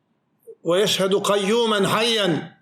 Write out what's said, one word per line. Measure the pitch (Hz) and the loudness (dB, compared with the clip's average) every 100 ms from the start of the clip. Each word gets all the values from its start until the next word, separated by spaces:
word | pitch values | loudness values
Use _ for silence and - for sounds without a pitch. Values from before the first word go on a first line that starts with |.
| _ _ _ _ - - 160 | _ _ _ _ -20 -10 -2
وَيَشْهَدُ | 180 208 - 190 202 196 | 0 0 0 0 0 0
قَيُّومًا | 202 196 233 226 208 180 185 | 0 2 0 2 0 0 0
حَيًّا | 233 220 190 143 - - | 0 0 0 -2 -6 -18